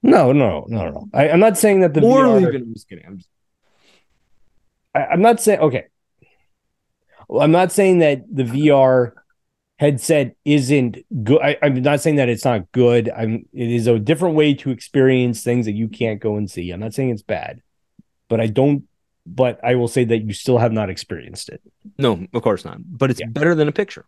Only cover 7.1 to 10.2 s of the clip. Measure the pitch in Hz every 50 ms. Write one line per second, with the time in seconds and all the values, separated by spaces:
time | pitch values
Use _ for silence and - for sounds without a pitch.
7.1 | _ _ - _ - - 151 151 160 175 185 180 - - 196 190 185 175 165 151
8.1 | 143 135 117 - 208 135 131 117 117 139 151 151 143 139 135 131 131 131 123 117
9.1 | _ _ _ _ _ _ _ _ _ _ _ _ _ _ 147 147 147 120 - -
10.1 | 165 151